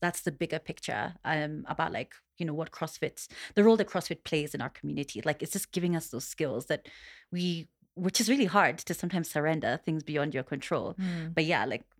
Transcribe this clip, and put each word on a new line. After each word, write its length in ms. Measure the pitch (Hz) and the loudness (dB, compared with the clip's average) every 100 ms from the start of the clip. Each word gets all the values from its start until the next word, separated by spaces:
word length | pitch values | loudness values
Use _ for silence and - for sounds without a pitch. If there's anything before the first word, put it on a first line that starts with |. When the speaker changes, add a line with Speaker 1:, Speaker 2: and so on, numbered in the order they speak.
Speaker 1:
that's 220 | 175 - | -2 -2
the 100 | 180 | -4
bigger 260 | 143 165 160 | -2 -2 -4
picture, 560 | - - - 104 120 170 | -6 -8 -6 -4 -4 -6
um, 400 | - 156 151 151 139 | -2 -2 -2 -6 -6
about, 240 | 156 165 | -2 -2
like, 220 | 110 - - _ - | -4 -8 -12 _ -6
you 80 | 165 | -4
know, 80 | |
what 160 | 151 160 | -4 -6
CrossFit, 580 | - 160 - 151 - - - - | -6 -6 -4 -6 -6 -16 -14 -2
the 80 | - | 6
role 140 | 214 226 | 8 8
that 120 | - | 4
CrossFit 360 | 185 - 160 | -2 -2 -6
plays 300 | - 156 147 | -2 0 0
in 60 | 127 | -4
our 80 | 127 | -6
community. 500 | - 143 147 143 - | -6 -6 -4 -6 -4
Like, 200 | 156 - | -2 -2
it's 100 | 165 | -2
just 200 | 196 - | -4 -4
giving 220 | 185 175 | -2 0
us 140 | 165 - | 0 -2
those 160 | 113 - | -8 -6
skills 400 | - 147 123 - | -4 -2 -2 -2
that 220 | 151 - - - - _ | -4 -4 -20 -20 -20 _
we, 380 | 175 180 165 160 _ _ | -2 -2 -2 -8 _ _
which 260 | 180 185 - | -4 0 2
is 80 | 214 | 4
really 160 | 277 196 | 4 6
hard 320 | 202 156 165 | 6 4 2
to 160 | - | -4
sometimes 360 | 170 175 180 165 | -4 -2 -2 0
surrender 480 | 151 151 160 117 143 | 0 2 2 0 -2
things 180 | - 156 | -2 -4
beyond 300 | 147 147 143 | -2 -2 0
your 80 | 135 | -2
control. 520 | - 139 - 151 92 | -4 -6 -2 -2 -2
Speaker 2:
Mm. 400 | - 185 170 165 | -4 -4 -4 -2
Speaker 1:
But 100 | 165 | 0
yeah, 200 | 160 151 110 | 2 2 0
like, 180 | 107 - _ | -4 -8 _